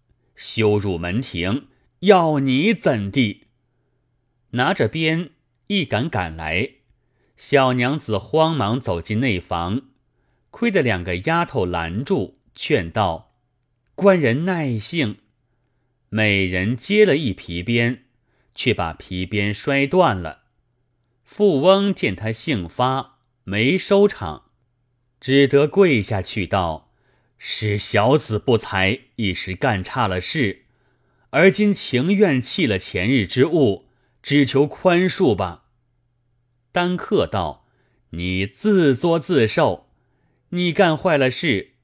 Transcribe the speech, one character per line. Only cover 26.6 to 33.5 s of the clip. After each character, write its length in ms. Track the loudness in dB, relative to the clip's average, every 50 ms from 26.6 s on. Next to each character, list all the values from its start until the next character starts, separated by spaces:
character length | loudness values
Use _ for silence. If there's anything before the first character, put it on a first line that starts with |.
| 0 -2 -4 -8 -12 _ _ _ _ _ _ _ _ _ _ _
：“是 400 | -14 -12 -8 -6 -4 -4 -2 -4
小 400 | -4 -2 0 2 4 4 2 2
子 220 | 0 -2 -4 -2
不 180 | 0 2 0 0
才， 440 | 0 -2 -2 0 0 0 0 -2 -6 _ _ -6
一 140 | -4 -4
时 220 | -4 -4 -8 -10 -6
干 300 | -4 -2 -2 -2 -2 -4
差 240 | -6 -4 -2 -2 -2
了 120 | -2 -4
事， 460 | -4 -4 -4 -2 -2 -2 -4 -6 _ _ _ _ _ _ _ _ _ _ _ _ _ _
而 220 | 0 2 4 4
今 200 | 4 4 2 0
情 400 | 0 0 -2 -2 -2 0 2 2
愿 300 | 2 4 4 4 4 2
弃 240 | -2 -2 -2 -2 0
了 140 | 0 0 -2
前 280 | -4 -4 -4 -2 0 0
日 200 | 2 0 0 0
之 180 | 0 2 2
物， 400 | 2